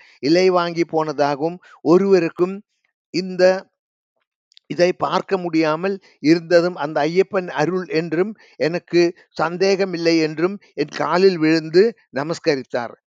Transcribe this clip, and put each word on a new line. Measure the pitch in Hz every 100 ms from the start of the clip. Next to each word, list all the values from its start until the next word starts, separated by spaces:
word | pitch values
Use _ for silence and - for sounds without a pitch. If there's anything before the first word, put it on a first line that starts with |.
| - -
இலை | 139 170 185
வாங்கி | 180 170 165
போனதாகவும், | 165 160 156 139 143 143 160 180 - -
ஒருவருக்கும் | 135 180 196 190 165 - 180 196 - _ _ _ _
இந்த, | 151 190 180 185 185 - _ _ _ _ _ _ _ _ _ -
இதை | 147 175
பார்க்க | 175 143 175 - 190
முடியாமல் | 175 160 160 156 185 196 _ _
இருந்ததும் | 139 170 165 175 175 180
அந்த | 147 156
ஐயப்பன் | 147 175 190 202 180
அருள் | 139 156 185 175
என்றும், | 156 170 156 202 214 _ -
எனக்கு | 143 170 - 170 170 - _
சந்தேகமில்லை | - 160 175 196 190 196 170 165 165
என்றும் | 156 156 175 202 _
என் | - 151 147
காலில் | 143 170 190 175
விழுந்து | 156 160 160 165 226 - _ 123
நமஸ்கரித்தார். | 151 170 - 139 127 127 117 -